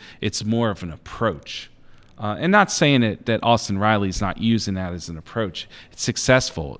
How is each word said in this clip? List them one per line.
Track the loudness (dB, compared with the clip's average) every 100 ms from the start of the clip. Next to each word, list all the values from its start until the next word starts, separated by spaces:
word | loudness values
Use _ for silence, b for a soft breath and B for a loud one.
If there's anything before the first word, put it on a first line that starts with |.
| B B
it's | -6 -4 -2
more | 0 0
of | -2
an | -8
approach. | -12 -14 -4 -2 -2 -10 -16 -16 -20 b b b -10
Uh, | -6 -2
and | 2
not | 4 4
saying | 2 4 6
it, | 4 0 -2
that | 0
Austin | 4 2 2 0
Riley's | 2 2 2 -2
not | -4 -2
using | 2 2 0 -4
that | -6
as | -8 -10
an | -14
approach. | -10 -6 -6 -6 -14 B B
It's | -6
successful. | -4 -2 4 4 4 -6 -8 -10